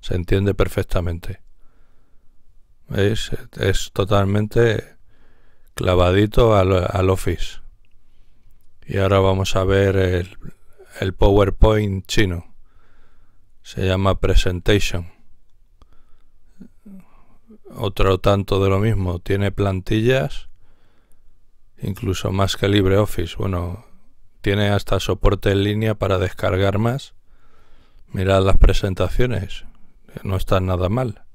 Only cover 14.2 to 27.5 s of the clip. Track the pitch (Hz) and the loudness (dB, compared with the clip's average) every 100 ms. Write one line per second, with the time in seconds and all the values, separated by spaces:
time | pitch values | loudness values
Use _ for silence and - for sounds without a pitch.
14.2 | 95 92 - 90 - 104 - 87 85 - | 4 4 2 -2 2 2 2 -4 -8 -16
15.2 | - - - - - _ - - - - | -20 -20 -20 -20 -20 _ -20 -20 -20 -20
16.2 | - - - - - - 202 196 - - | -20 -20 -20 -20 -20 -20 -20 -20 -20 -20
17.2 | - - - 220 392 - 113 98 98 95 | -20 -20 -20 -20 -20 -8 -8 0 2 2
18.2 | - 101 95 98 98 98 107 104 92 85 | 2 0 0 0 0 0 0 0 -2 -6
19.2 | - 98 98 95 98 95 - 110 113 131 | -4 -2 -2 -2 -2 -2 -4 -2 0 0
20.2 | 147 - - - - - - - _ - | -2 -6 -10 -16 -20 -20 -20 -20 _ -20
21.2 | - - - - - - - 95 98 92 | -20 -20 -20 -20 -20 -12 -10 -8 -6 -4
22.2 | 104 95 - - 101 101 95 95 104 - | -4 -2 -2 -2 0 2 4 2 2 -2
23.2 | 82 - 104 90 87 90 - - - - | -6 -6 -6 -4 -6 -10 -16 -20 -20 -20
24.2 | - _ - 98 104 101 - 98 - 92 | -20 _ -2 0 0 0 0 -2 0 0
25.2 | 104 98 101 98 101 104 110 107 98 95 | 2 2 0 2 0 0 -2 -2 -2 0
26.2 | 92 - 95 95 98 98 117 131 - - | -2 -2 -2 0 0 0 -2 -4 -10 -20
27.2 | - - - | -20 -20 -20